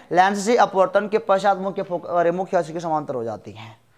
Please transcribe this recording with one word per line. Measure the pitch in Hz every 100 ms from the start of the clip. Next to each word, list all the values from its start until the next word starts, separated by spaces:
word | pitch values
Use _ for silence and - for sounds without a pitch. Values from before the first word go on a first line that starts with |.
| -
लेंस | 170 190 202
से | 196 233
अपवर्तन | 190 190 185 196 208
के | 214
पश्चात | 220 190 202 190
मुख्य | 190 196
फोक-, | 185 175 -
अरे, | 175 170
मुख्य | 180 185 180
अक्ष | 160
के | 165
समांतर | 170 156 147
हो | 127
जाती | 113 107 110
हैं। | 104 110 - _